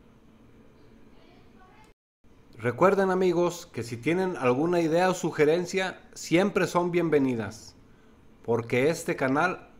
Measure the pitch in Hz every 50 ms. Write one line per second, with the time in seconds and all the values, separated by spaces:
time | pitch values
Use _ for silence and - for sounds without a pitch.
0 | - - - - - - - - - - - - - - - - - - - -
1 | - - - - - - - - - - - - - - - - - - - _
2 | _ _ _ _ _ - - - - - - - 107 123 117 120 170 190 196 190
3 | 196 190 185 185 190 185 170 170 175 175 170 - - - - - 110 - 123 113
4 | 120 143 165 185 190 185 180 - - 127 123 131 156 170 180 175 170 160 156 170
5 | 185 185 180 180 - 226 - - 151 147 160 180 180 170 - 190 190 185 - -
6 | - - - - - - 156 170 196 208 - 202 180 151 - 180 175 180 170 175
7 | 170 165 151 147 135 131 123 113 107 95 - - - - - - - - - -
8 | - - - - - - - - - - 117 117 113 113 127 123 131 156 170 160
9 | - - 165 - - 131 135 147 165 185 170 - - - - -